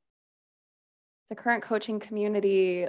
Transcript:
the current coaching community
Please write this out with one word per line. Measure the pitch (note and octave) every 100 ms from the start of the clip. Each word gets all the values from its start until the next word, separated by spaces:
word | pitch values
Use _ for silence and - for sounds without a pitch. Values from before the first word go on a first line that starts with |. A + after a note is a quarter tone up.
| _ _ _ _ _ _ _ _ _ _ _ _ -
the | G#3+
current | A#3+ A#3
coaching | - G#3+ G#3+ G#3+
community | - G#3+ G#3 G#3 G3 G3 F#3 F3+